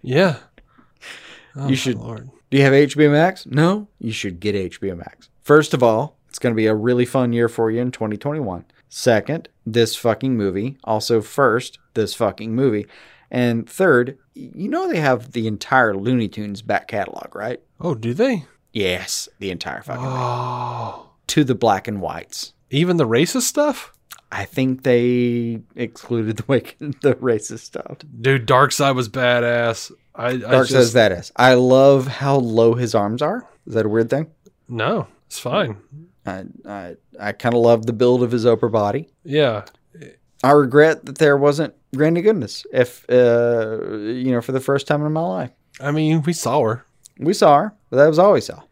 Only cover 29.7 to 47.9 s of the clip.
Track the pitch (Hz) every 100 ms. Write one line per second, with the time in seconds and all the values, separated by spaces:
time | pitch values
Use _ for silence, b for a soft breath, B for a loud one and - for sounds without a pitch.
29.7 | 113 - - _ - 120 127 110 131 123
30.7 | 131 117 120 107 87 - - 127 127 127
31.7 | 131 139 139 131 - 139 139 120 110 117
32.7 | 117 120 110 101 117 147 233 - _ -
33.7 | 113 107 113 113 139 160 _ _ _ _
34.7 | 120 117 208 - _ _ - 120 170 147
35.7 | 101 _ 147 175 _ - - 95 - -
36.7 | 101 90 - _ - 104 101 120 120 117
37.7 | 117 113 110 123 123 123 120 117 113 117
38.7 | 110 104 123 160 _ 156 147 139 107 -
39.7 | _ _ - - _ _ _ 127 147 135
40.7 | 143 156 151 - 131 151 143 143 143 156
41.7 | _ _ 131 156 170 202 214 107 - -
42.7 | 127 120 - - 123 123 120 120 117 110
43.7 | 110 - 107 104 127 127 120 113 131 131
44.7 | 139 - 147 151 156 170 185 131 _ _
45.7 | - 139 151 156 165 156 170 120 143 113
46.7 | 117 _ _ - _ 156 - 180 143 208
47.7 | - _